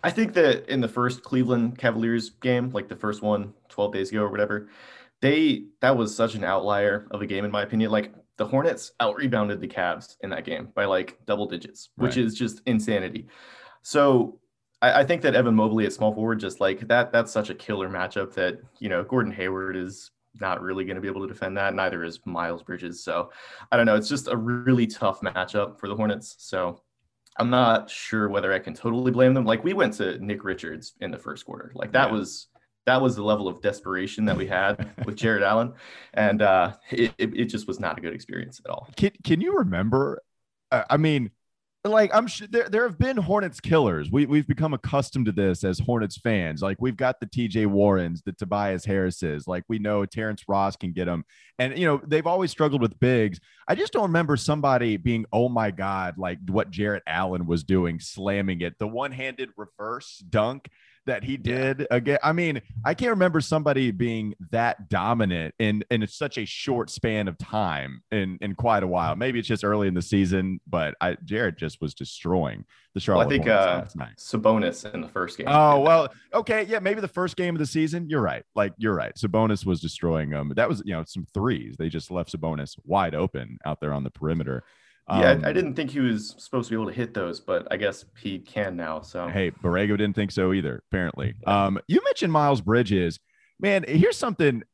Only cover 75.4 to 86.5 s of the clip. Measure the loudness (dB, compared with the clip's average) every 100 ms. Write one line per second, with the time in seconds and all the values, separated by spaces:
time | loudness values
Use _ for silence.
75.4 | 2 6 8 8 8 6 4 -6 _ -2
76.4 | 0 0 0 -2 0 -2 -4 -2 -4 -2
77.4 | -2 0 -2 0 0 -2 -2 0 0 -2
78.4 | -6 -2 -2 0 0 0 -2 -4 -2 2
79.4 | 2 2 0 -2 -2 -4 0 0 0 -4
80.4 | -4 0 0 0 -4 -6 -6 -10 -8 -2
81.4 | 0 -2 -6 -6 -4 -4 -6 -8 -6 -6
82.4 | -6 -6 -8 -12 -2 0 0 0 -2 -4
83.4 | -12 -10 -8 -6 -4 -4 -6 -6 -2 -2
84.4 | -2 -6 -10 _ _ _ _ 4 6 6
85.4 | 4 0 0 -2 -4 0 0 0 -4 -16
86.4 | -6